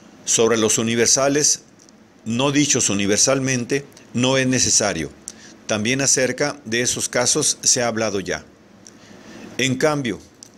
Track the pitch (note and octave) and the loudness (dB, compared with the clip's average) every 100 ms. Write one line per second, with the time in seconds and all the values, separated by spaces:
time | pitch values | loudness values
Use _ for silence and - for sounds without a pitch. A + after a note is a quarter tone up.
0 | - - - - A2+ A2+ G#2+ - A2+ A#2 | -20 -12 -2 2 4 4 2 2 0 2
1 | A2+ C3+ C#3 C#3+ C#3+ - - - - - | 2 4 2 2 0 -2 -8 -20 -20 -20
2 | - _ A2 A#2 C#3+ C#3+ C#3+ B2 G#2+ G2+ | -20 _ -6 0 2 2 2 0 0 0
3 | G2+ G#2 C3 C3+ C3 B2+ A2+ C#3 C#3+ - | 0 2 2 2 0 -4 -2 -4 -6 -20
4 | - A#2 B2+ C3+ C3 B2+ - - G#2 E2 | -8 -2 0 2 2 2 2 2 0 -2
5 | C#2+ - - - - - - G#2+ A2 C3+ | -6 -10 -20 -20 -20 -14 -6 -2 0 0
6 | C3+ C3+ B2+ B2+ D3 - G#2+ A#2 B2 A#2+ | 0 0 0 -2 -4 -6 -4 -2 -2 -4
7 | - B2+ A#2 D#3 C#3 - - B2+ A#2+ A2 | -2 0 0 0 -2 -2 0 0 0 0
8 | A2 G2 F2 D#2 D2+ - - - - - | -2 -2 -4 -6 -8 -20 -20 -20 -20 -20
9 | - - - - - - C3 C3 D3+ D3 | -20 -20 -20 -20 -10 -4 -2 0 0 0
10 | A#2+ F2+ - - - | -4 -8 -12 -20 -20